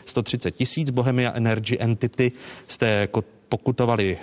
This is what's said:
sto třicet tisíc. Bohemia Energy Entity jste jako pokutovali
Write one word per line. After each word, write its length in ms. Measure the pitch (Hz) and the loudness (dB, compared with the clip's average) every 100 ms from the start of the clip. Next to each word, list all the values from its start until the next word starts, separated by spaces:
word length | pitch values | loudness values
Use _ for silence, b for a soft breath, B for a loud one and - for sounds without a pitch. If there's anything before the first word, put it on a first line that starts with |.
| - | -4
sto 180 | 123 | -4
třicet 280 | 110 120 90 | -2 -2 -4
tisíc. 380 | - 127 - 147 | -2 -2 0 0
Bohemia 420 | 123 123 123 120 | 0 2 2 0
Energy 440 | 120 113 110 110 123 | 2 2 0 0 -2
Entity 520 | 117 110 120 - 123 B B B B | 0 0 -2 2 0 B B B B
jste 200 | - 117 | -2 2
jako 360 | 104 101 113 - - - | 2 2 0 -4 -12 -6
pokutovali 680 | 117 - 123 120 113 98 87 | -4 -2 0 2 2 0 0